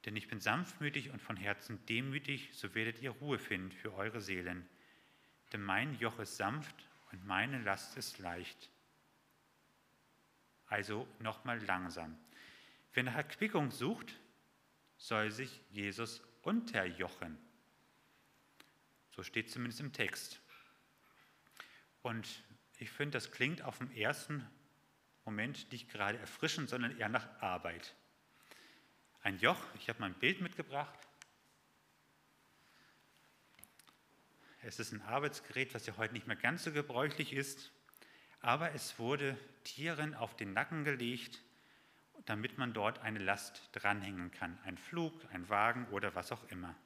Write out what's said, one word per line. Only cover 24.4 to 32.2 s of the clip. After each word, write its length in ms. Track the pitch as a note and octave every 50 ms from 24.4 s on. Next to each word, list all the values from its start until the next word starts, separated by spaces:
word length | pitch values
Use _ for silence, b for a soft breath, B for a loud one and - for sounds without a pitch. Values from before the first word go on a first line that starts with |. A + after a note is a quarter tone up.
| A#2 A2+ - - - - _ _ _ _ _ _ _ _ _ _ _
Moment 460 | A2 G#2+ G#2 A2 B2+ C3+ C3+ - -
nicht 180 | C3 A#2+ - -
gerade 280 | - G#2+ G2+ G2+ G#2+
erfrischend, 520 | G#2 G#2 - - - - D#3+ - E3 C#3+ A#2
sondern 280 | B2 B2 A#2+ A#2+ A2+
eher 120 | A#2 A2 G#2
nach 320 | A#2 A#2 - - - -
Arbeit. 540 | - F#2+ F2+ F2 - E2+ E2 E2 - - - - - - _ _ _ _ B B B B B B B B B B B B B B B _ _ - -
Ein 160 | G2+ G2 F#2
Joch. 220 | G#2 B2 F#3 - - - -
Ich 140 | - - -
habe 100 | A2+ -
mal 80 | A2
ein 120 | F#2+ F2+ -
Bild 220 | - C#3 F#3+ G3
mitgebracht. 580 | F#3 E3+ - - E3 - C3+ C#3 D3 - - - - - - - - _ _ _ _ _ _ _ _ _ _ _ _ _ _ _ _ _ _ _